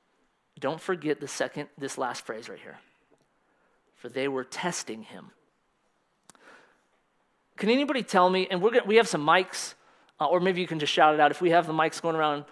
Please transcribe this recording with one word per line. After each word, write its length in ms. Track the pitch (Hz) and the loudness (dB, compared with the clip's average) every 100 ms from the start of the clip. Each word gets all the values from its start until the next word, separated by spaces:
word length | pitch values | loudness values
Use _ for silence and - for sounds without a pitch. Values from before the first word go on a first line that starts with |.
| _ _ _ _ _ - | _ _ _ _ _ -10
Don't 220 | 135 160 | -8 -6
forget 380 | - 180 151 143 | -6 -4 -2 -4
the 80 | 139 | -6
second, 420 | - 127 151 147 - | -6 -6 -6 -12 -10
this 200 | 135 - | -12 -6
last 280 | 127 120 - | -6 -8 -10
phrase 240 | 110 110 | -12 -12
right 100 | 95 | -18
here. 200 | - - _ _ _ _ _ _ _ _ _ _ _ _ | -18 -20 _ _ _ _ _ _ _ _ _ _ _ _
"For 140 | 123 | -12
they 180 | 131 139 | -4 -4
were 160 | 135 | -4
testing 600 | 123 - 175 170 - 110 | -8 -6 -6 -6 -10 -14
him." 280 | 110 92 - _ _ _ _ _ _ _ _ _ _ - - - _ _ _ _ _ _ _ _ _ - | -14 -20 -20 _ _ _ _ _ _ _ _ _ _ -20 -20 -20 _ _ _ _ _ _ _ _ _ -6
Can 120 | 196 | 0
anybody 340 | 254 285 269 | 2 2 -2
tell 260 | 190 196 180 | 0 4 4
me, 180 | 185 185 | 4 0
and 120 | 185 | 0
we're 100 | 208 | 2
gonna, 140 | 233 208 | 2 4
we 120 | 220 | 4
have 100 | 220 | 4
some 180 | 165 147 | 0 2
mics, 500 | 180 190 - - - _ _ _ - | 2 2 -6 -12 -14 _ _ _ -4
uh, 60 | 147 | 0
or 140 | 175 | 2
maybe 220 | 185 180 | 0 -2
you 60 | 185 | -4
can 120 | 160 | -4
just 140 | 147 | -2
shout 200 | - 156 | 4 4
it 60 | 151 | 6
out 120 | 147 | 4
if 100 | 143 | 4
we 100 | 175 | 2
have 160 | 170 160 | 2 2
the 60 | |
mics 280 | 160 160 - | 0 -2 -2
going 140 | 170 160 | -4 0
around. 300 | 156 147 147 | 0 -2 -8